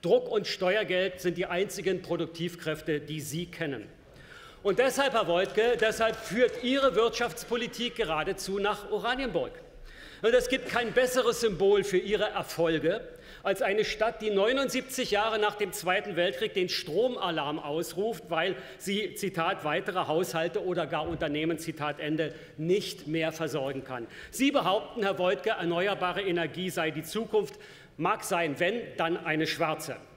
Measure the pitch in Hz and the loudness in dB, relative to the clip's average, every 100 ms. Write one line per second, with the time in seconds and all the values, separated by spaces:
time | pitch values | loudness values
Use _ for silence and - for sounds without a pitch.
0 | 170 240 247 214 190 - 180 208 214 185 | 6 4 4 -2 -2 -2 2 2 2 0
1 | 190 185 180 170 190 180 202 - 185 185 | 0 0 -2 -2 -2 0 -2 -2 -2 -2
2 | - 175 165 - 170 170 156 156 156 147 | -2 -2 -2 -4 -6 -4 -4 -4 -2 -2
3 | 147 156 143 151 175 - 160 127 101 - | -2 -8 -6 -6 -6 -6 -4 -4 -10 -18
4 | - - - - - - 202 190 262 254 | -20 -20 -20 -20 -20 -4 0 4 4 4
5 | 277 233 175 170 190 208 226 240 220 214 | 2 2 4 4 4 4 4 4 2 4
6 | 226 - - 202 247 - 247 277 269 175 | 0 0 -4 2 2 2 0 4 4 6
7 | 226 226 240 - - 233 233 - 240 233 | 2 2 -2 -4 -4 -2 -2 -4 -6 -2
8 | 196 156 156 190 - 196 202 202 - 208 | -2 0 -2 -4 -4 -2 0 -2 -2 -2
9 | 208 254 269 170 120 - - - - - | -2 -2 -2 -2 -2 -6 -18 -18 -18 -18
10 | - - 220 247 247 262 - 220 233 196 | -18 0 4 6 4 -2 0 0 2 2
11 | 254 254 233 233 226 180 196 202 196 185 | 4 4 2 2 0 4 6 6 4 0
12 | 196 202 208 202 165 - 165 160 151 208 | 2 0 0 -2 -6 0 2 4 2 0
13 | - - - - - 196 233 202 208 - | -4 -18 -18 -6 -2 0 2 2 0 2
14 | 220 226 214 196 208 269 262 254 254 - | 0 0 0 2 4 4 2 -2 -4 -4
15 | 247 202 220 220 208 208 202 - 170 190 | 0 2 2 2 2 0 -4 -2 0 0
16 | 208 170 175 - 214 202 180 - - 156 | 0 0 0 0 -2 0 0 -2 -2 0
17 | 254 247 190 160 147 156 147 151 165 165 | 2 0 -2 -2 -2 -4 -4 -4 -4 -2
18 | 214 202 - 165 180 190 - - - 202 | -2 -4 -4 0 0 -2 -10 -10 -2 -2
19 | 214 - 196 170 165 196 151 160 196 185 | -2 -4 -4 0 0 0 0 -2 0 -2
20 | 143 156 180 165 165 180 185 180 160 160 | 2 2 2 0 0 -2 -2 -2 -2 -2
21 | 160 165 165 147 160 165 165 151 151 147 | -2 -2 -2 0 0 -2 -4 -4 -4 -2
22 | 151 156 156 - - - 160 196 - - | -2 0 -2 -4 -16 -8 0 2 0 -10
23 | - 160 160 160 160 143 135 135 - 127 | -4 0 0 -2 -4 -2 -2 -4 -6 -8
24 | 117 - - - 269 277 170 202 220 240 | -10 -14 -12 2 4 4 4 2 0 -2
25 | 202 190 180 190 208 220 170 170 196 196 | 0 2 2 2 0 0 0 2 2 0
26 | 180 175 196 175 160 - 185 175 160 160 | 0 0 0 0 0 -2 -4 -2 -2 -2
27 | 156 214 226 214 196 - - - - - | -6 -4 0 0 0 -8 -20 -20 -20 -2
28 | 170 220 - 180 170 135 175 233 220 - | 0 0 0 0 0 2 0 0 -6 -2
29 | 165 175 165 156 156 - 165 156 - 117 | 0 0 0 0 0 2 0 0 -6 -10
30 | - | -12